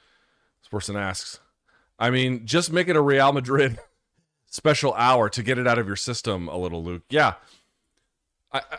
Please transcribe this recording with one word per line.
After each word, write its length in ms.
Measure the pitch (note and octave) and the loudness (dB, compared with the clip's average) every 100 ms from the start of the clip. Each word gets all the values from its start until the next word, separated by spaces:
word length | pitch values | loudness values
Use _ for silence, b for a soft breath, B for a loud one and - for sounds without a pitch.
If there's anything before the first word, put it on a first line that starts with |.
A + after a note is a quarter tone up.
| _ _ _ _ _ _ | _ _ _ _ _ _
This 80 | - | -10
person 260 | G#2+ - G2+ | -8 -6 -6
asks, 440 | G2 F#2 - - _ _ _ _ _ - | -6 -8 -12 -18 _ _ _ _ _ -4
"I 120 | A#2 | 0
mean, 360 | B2+ B2+ B2 A2 | 0 0 -4 0
just 260 | D#3+ E3 | 0 0
make 160 | E3+ F3 | -2 2
it 80 | D#3+ | 2
a 60 | |
Real 300 | C#3+ C#3 C#3 | 4 4 4
Madrid 480 | C#3+ B2+ C3+ C3+ A2+ - _ _ | 2 0 2 2 0 -14 _ _
<laughs> 320 | _ _ _ _ | _ _ _ _
special 460 | - D#3 C#3+ C#3 G2+ | -2 0 2 0 2
hour 340 | B2 B2+ G#2 | 4 4 2
to 140 | A#2+ | 0
get 140 | A2+ B2+ | -2 0
it 100 | B2 | 2
out 100 | A#2 | 2
of 100 | G2+ | 0
your 80 | G2 | -4
system 520 | - A#2 A#2 F#2+ E2+ | -6 -6 -4 -4 -4
a 100 | F2 | -6
little, 260 | F2+ E2+ | -6 -6
Luke." 200 | E2+ F2 - | -8 -10 -2
Yeah. 260 | D3 C3 F2 b b b b _ _ _ _ _ _ _ | 2 2 0 b b b b _ _ _ _ _ _ _
I, 100 | C3+ - | -8 -8